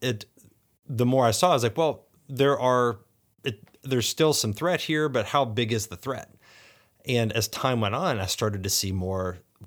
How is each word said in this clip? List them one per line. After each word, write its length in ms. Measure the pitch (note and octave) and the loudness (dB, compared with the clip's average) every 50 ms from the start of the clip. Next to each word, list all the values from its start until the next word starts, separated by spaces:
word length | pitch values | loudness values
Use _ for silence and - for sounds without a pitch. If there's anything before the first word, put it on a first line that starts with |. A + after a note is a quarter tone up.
it, 240 | - B2+ A#2+ G#2 - - _ _ - _ _ _ _ _ _ _ _ | -4 -4 -4 -4 -8 -16 _ _ -20 _ _ _ _ _ _ _ _
the 180 | - C3+ A2+ B2 | -6 -2 0 2
more 200 | B2 C3 C3+ D3 | 4 4 6 4
I 40 | - | 4
saw, 200 | - - F3+ F3+ | 4 4 4 4
I 20 | E3 | 4
was 100 | B2+ A#2+ | 4 2
like, 140 | A2+ - | 0 0
"Well, 280 | E3 E3 D3+ - - _ _ _ _ _ | 0 0 -2 -2 -4 _ _ _ _ _
there 320 | - C3+ B2 C#3 C#3 C#3+ A2+ | -6 0 2 2 4 4 4
are, 400 | B2 B2+ B2+ B2 B2 A#2+ A2 G#2 _ _ _ _ _ _ _ _ - | 2 2 4 4 2 2 0 -4 _ _ _ _ _ _ _ _ -8
it, 160 | C3 G#2+ - - - _ _ - | -8 -8 -8 -10 -20 _ _ -6
there's 240 | C3+ C3 B2 A2 | -2 -2 0 0
still 260 | - - - D#3+ D#3 D3+ | 0 0 2 2 2 2
some 180 | - - A2 G2 | 2 -2 -2 -4
threat 280 | - D#3 F3 F3+ - | -2 -2 -2 -2 -2
here, 280 | - - D#3 D3+ D#3 D3 | -2 -2 -2 0 0 0
but 180 | B2+ A#2+ G2+ | 0 -2 -2
how 180 | - - C#3+ C3+ | 0 0 0 0
big 260 | A#2 G#2 A#2+ A#2+ A2 | 0 0 -2 -2 0
is 160 | A#2 A2 G#2 | -2 -4 -4
the 80 | - F2+ | -6 -12
threat?" 340 | - - C3+ B2+ - - - _ _ _ - - - - - - _ _ _ _ _ - | -10 -8 -8 -8 -8 -10 -16 _ _ _ -20 -20 -20 -20 -20 -20 _ _ _ _ _ -4
And 240 | - B2 A#2+ A#2 G#2+ A#2 | 0 0 2 2 0 0
as 140 | A#2 G#2+ | -2 -2
time 340 | - - - - C3 B2+ A#2 | -4 -4 -2 -2 0 0 0
went 120 | G#2+ G2 G#2+ | 0 0 -2
on, 240 | C#3 F#3+ F3 B2+ G2+ | -2 -2 -2 -2 -2
I 60 | F#2+ | -4
started 380 | G2 - - A#2+ G#2+ G2+ G2 F2+ | -4 -4 -2 -2 -2 -2 -4 -4
to 60 | G2 | -4
see 220 | - - - F#2+ | -2 -2 -2 -2
more. 460 | F#2+ F#2 F2+ F#2 F#2+ F#2 F#2 F2+ F2+ - - _ _ - - | -4 -4 -4 -4 -4 -4 -4 -6 -6 -10 -14 _ _ -20 -20